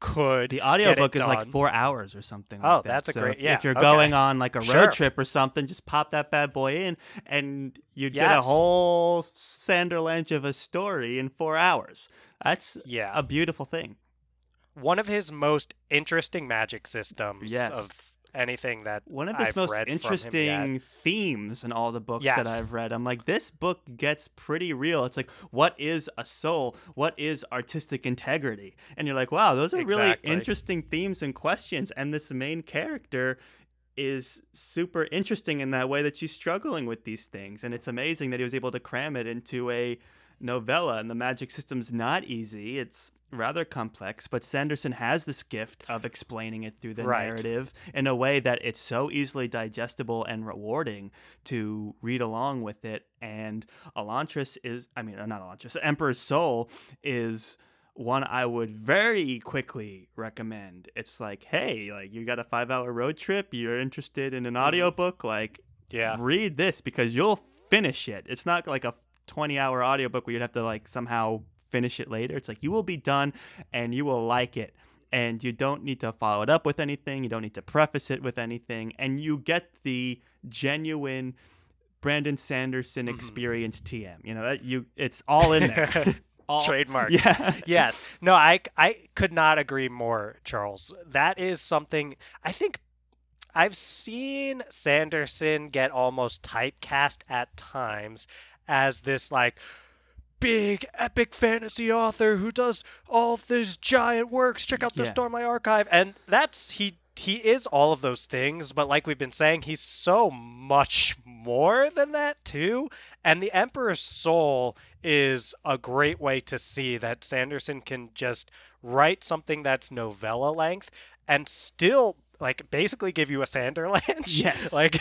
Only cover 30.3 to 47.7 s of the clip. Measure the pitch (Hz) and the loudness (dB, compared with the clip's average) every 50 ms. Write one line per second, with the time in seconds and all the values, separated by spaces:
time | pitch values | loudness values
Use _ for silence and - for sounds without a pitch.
30.3 | 160 180 - 214 202 - - - 180 165 - - 156 165 190 196 185 - 151 139 | -2 -2 -2 -2 -4 -6 -4 -6 -6 -6 -4 -4 -4 -4 -4 -4 -4 -6 -6 -8
31.3 | 123 - - 160 202 - - - 156 143 196 - - 135 139 147 151 151 - - | -6 -4 -2 -2 -2 -2 -4 -6 -6 -6 -6 -6 -6 -6 -6 -4 -4 -6 -6 -6
32.3 | 135 127 131 147 165 165 - - - 151 - 311 302 254 - _ - 127 127 131 | -6 -6 -6 -6 -6 -8 -8 -6 -6 -4 -4 -4 -8 -10 -10 _ -4 -2 -2 -2
33.3 | 127 - - - _ _ _ _ _ _ _ _ _ 139 139 135 139 131 127 - | -2 -4 -10 -20 _ _ _ _ _ _ _ _ _ -6 -4 -4 -4 -4 -6 -10
34.3 | - - _ _ - - - - - 165 175 180 - 165 156 - 156 196 202 - | -14 -16 _ _ -20 -18 -16 -8 -6 -6 -6 -4 -2 -4 -2 -2 -2 -4 -2 -2
35.3 | 214 - - 165 151 143 135 135 135 127 127 131 139 143 147 147 143 - 160 156 | -4 -4 -2 -4 -4 -2 -2 -2 -2 -2 0 0 0 0 0 -2 -2 -6 -8 -10
36.3 | - - - 165 180 202 - 302 190 156 123 117 113 113 - 107 110 110 - - | -10 -6 -4 -2 -2 -2 -2 -4 -4 -4 -4 -6 -8 -8 -10 -10 -10 -10 -12 -14
37.3 | - 98 98 101 104 - 123 120 120 120 - 131 120 123 139 160 165 - 143 127 | -16 -16 -16 -16 -14 -12 -10 -10 -10 -8 -8 -8 -6 -4 -2 -4 -2 -4 -4 -4
38.3 | 123 123 127 120 135 127 123 127 117 120 - - - 123 143 156 139 123 110 117 | -2 -2 -2 -2 -4 -4 -4 -4 -6 -8 -8 -8 -6 -6 -4 -4 -6 -6 -6 -6
39.3 | 117 120 - - 135 123 120 120 120 120 120 120 120 - _ _ _ _ _ _ | -8 -10 -10 -8 -8 -6 -4 -2 -2 -2 -2 -2 -4 -8 _ _ _ _ _ _
40.3 | _ - 123 120 123 123 110 120 143 175 175 139 113 110 110 113 117 117 123 127 | _ -10 -6 -4 -4 -4 -2 0 0 0 0 -2 -2 -4 -6 -6 -6 -4 -4 -4
41.3 | 131 - 135 - - 147 - - 135 123 110 123 117 117 113 127 165 190 - - | -4 -6 -8 -12 -12 -14 -12 -8 -6 -6 -6 -4 -4 -2 -2 0 -2 -2 -4 -6
42.3 | 120 113 113 104 107 104 104 117 131 139 117 - - - - - - _ _ _ | -8 -8 -8 -10 -12 -12 -10 -8 -8 -8 -8 -10 -12 -16 -18 -18 -20 _ _ _
43.3 | 131 117 113 127 151 170 156 - - 131 110 110 - - 98 101 - - - - | -6 -4 -4 -4 -2 -4 -6 -6 -6 -6 -8 -8 -8 -10 -12 -12 -12 -12 -10 -8
44.3 | 135 120 - - - 139 143 147 147 - - 131 123 - 117 120 151 170 - 147 | -6 -6 -6 -4 -4 -2 -2 -2 -4 -4 -6 -6 -6 -4 -2 -2 -2 -2 -2 -6
45.3 | 135 - - - 123 107 110 - - - - - 117 113 117 117 - - - - | -8 -8 -10 -8 -8 -8 -8 -10 -14 -14 -10 -8 -8 -8 -8 -8 -10 -12 -12 -10
46.3 | 117 110 110 113 110 110 110 110 - _ - 113 110 113 117 127 120 107 101 110 | -10 -8 -8 -8 -8 -8 -10 -12 -12 _ -12 -10 -8 -4 -2 -2 0 0 -2 -4
47.3 | 113 113 113 117 117 127 135 - | -6 -6 -4 -4 -4 -4 -6 -8